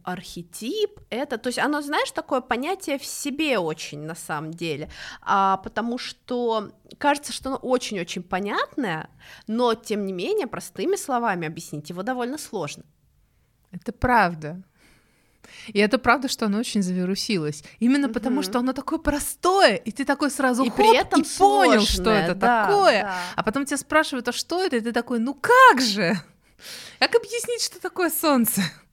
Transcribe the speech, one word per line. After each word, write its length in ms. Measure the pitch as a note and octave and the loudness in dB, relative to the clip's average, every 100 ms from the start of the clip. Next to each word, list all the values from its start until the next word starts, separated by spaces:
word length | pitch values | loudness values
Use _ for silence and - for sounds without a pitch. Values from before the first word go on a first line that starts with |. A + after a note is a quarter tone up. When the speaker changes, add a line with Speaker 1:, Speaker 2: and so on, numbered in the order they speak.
Speaker 1:
архетип 960 | - F3+ - F3+ F3 - A3 G#4+ G4+ - - | -10 -10 -12 -14 -14 -12 -8 -2 -4 -4 -10
это», 280 | A#3 C#4+ A3+ | -6 -6 -4
то 100 | B3 | -4
есть 100 | A#3+ | -2
оно, 240 | C4+ D4 | -2 -2
знаешь, 280 | C#4+ D#4+ C#5 | -2 -4 -2
такое 280 | - D#4 C4+ | -6 -4 -4
понятие 580 | B3+ A#3 D4 F#4+ - C#4 | -4 -8 -6 -6 -6 -6
в 60 | |
себе 540 | - - C#4+ C#4 D#4 A3+ | -8 -8 -8 -4 -2 0
очень 420 | E3 D#3 - D3 D3+ | -2 -6 -10 -12 -12
на 80 | |
самом 380 | E3+ - D3+ D#3 | -14 -8 -8 -8
деле, 380 | E3 E3+ C#3+ D#3 - - - | -8 -6 -6 -10 -14 -16 -10
а, 340 | G3+ G3 G3 F#3+ | 0 2 2 0
потому 400 | A3+ - A#3 B3 | -4 -6 -4 -6
что 760 | - - - B3 A#3+ A3 G3+ - _ - | -8 -14 -6 -2 0 -2 -4 -14 _ -2
кажется, 340 | D4 C#4+ - | 0 0 -4
что 180 | - C4 | -10 -8
оно 80 | C4+ | -6
очень-очень 640 | B3 B3 - G3+ F3 F#3+ | 0 -2 -2 -6 -6 -8
понятное, 880 | F3 F#3 G3+ D#4+ C#5+ - G#3+ D#3+ - - - - - | -6 -4 -2 -4 -4 -4 -4 -4 -8 -18 -20 -18 -6
но, 260 | A3+ A#3+ | 0 2
тем 320 | A3+ - G#3 G3 | 0 -2 -4 -4
не 60 | |
менее, 340 | F3+ A#3+ G#4+ A#3+ | -4 -2 -2 -2
простыми 500 | F3+ - - C4+ G4 | -6 -10 -6 -2 -2
словами 500 | - A#3+ A#3 F3+ D#3+ | -2 -2 0 -2 -4
объяснить 440 | E3 - D3 D3+ | -8 -10 -12 -10
его 120 | F3 | -8
довольно 360 | G#3 B3+ A#3+ D4+ | -6 -4 -6 -8
сложно. 460 | - G3+ D3 - - _ _ _ _ _ _ _ _ | -8 -8 -8 -10 -20 _ _ _ _ _ _ _ _
Speaker 2:
Это 200 | F3+ - | -12 -12
правда. 680 | - B3 A#3+ F3+ D#3+ D3+ F3+ - _ _ _ _ _ _ _ - - - | -4 2 4 4 0 -10 -12 -16 _ _ _ _ _ _ _ -20 -20 -4
И 100 | G#3 | 2
это 180 | G#3+ B3 | 2 4
правда, 300 | B3 C4 C4 | 4 2 0
что 180 | - A3 | -2 -2
оно 120 | G3+ | -2
очень 240 | B3 G#3+ | -2 -2
завирусилось. 840 | F3+ F#3 F3+ G3 - G3 D3+ D3 - - | 0 0 -2 -4 -2 -2 -2 -6 -14 -2
Именно 280 | A#3 C#4+ C#4 | 2 2 0
потому, 340 | A#3 A3+ B3 | -2 -2 -2
Speaker 1:
Мгм. 0 | |
Speaker 2:
что 160 | F#3+ A#3+ | -2 -2
оно 120 | B3+ | -2
такое 260 | C4 - D#4+ | -4 -4 -2
простое, 760 | D4+ C#4+ - - F4 G4 D#4+ F#3+ | -2 -2 -4 -2 2 6 6 4
и 140 | - | -4
ты 120 | - | -4
такой 260 | C4+ C#4 C#4+ | -2 0 0
сразу 340 | - B3+ B3 | 0 0 2
Speaker 1:
И 60 | B3 | 2
Speaker 2:
хоп, 60 | - | 4
Speaker 1:
при 200 | G#4+ A4+ | 6 6
этом 240 | - C#4+ | 4 2
Speaker 2:
и 40 | |
понял, 600 | - - G4 G4+ F4+ G#3+ G#3 | 0 4 4 6 6 6 4
что 240 | F#3+ F3+ | 2 2
Speaker 1:
сложное, 20 | |
Speaker 2:
это 220 | G#3+ E3+ | 2 2
Speaker 1:
да, 140 | F#3 A#3+ | 2 2
Speaker 2:
такое. 500 | A#3 G3+ G4+ F4+ G#3+ | 4 4 6 6 4
Speaker 1:
да. 380 | G3+ F3+ F3+ - | 0 -4 -4 -4
Speaker 2:
А 60 | |
потом 220 | G#3+ C4+ C#4 | -2 -2 -4
тебя 120 | C#4 | -6
спрашивают: 500 | - D#4 D#4 B3+ A#3 | 2 2 2 -2 -4
«А 40 | |
что 300 | - - E4+ | -6 -4 -2
это?» 140 | F#4+ B3 | 0 -2
И 40 | |
ты 120 | A3+ | -2
такой: 260 | A#3 A#3 A#3+ | -4 -2 -2
«Ну 140 | A#3 | -2
как 460 | - - B4 C5 C4+ | -2 4 10 10 8
же? 340 | B3 G3+ E3+ F3+ - _ _ _ - - - - | 2 0 0 0 -6 _ _ _ -18 -18 -18 -2
Как 140 | C4+ A#4 | 2 2
объяснить, 460 | - A#4 - A#4+ | 0 -6 -6 -4
что 180 | - F#4 | -6 -8
такое 300 | F4+ - E4+ | -10 -2 -2
солнце?» 520 | D#4+ D#4+ C4 A3 - E3 - _ | 0 2 2 2 0 -4 -6 _